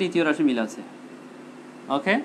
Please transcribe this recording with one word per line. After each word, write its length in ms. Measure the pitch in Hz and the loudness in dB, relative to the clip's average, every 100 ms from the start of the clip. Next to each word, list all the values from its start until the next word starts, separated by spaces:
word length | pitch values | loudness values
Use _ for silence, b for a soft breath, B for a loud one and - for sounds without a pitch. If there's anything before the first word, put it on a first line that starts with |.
দ্বিতীয় 220 | 185 170 156 | 2 4 4
রাশি 140 | 147 147 | 4 4
মিল 100 | 117 110 | 4 0
আছে। 140 | - - - - - - - - - - - - 139 | -4 -12 -16 -16 -16 -16 -16 -16 -18 -18 -16 -2 0
ওকে, 180 | 185 240 | 2 0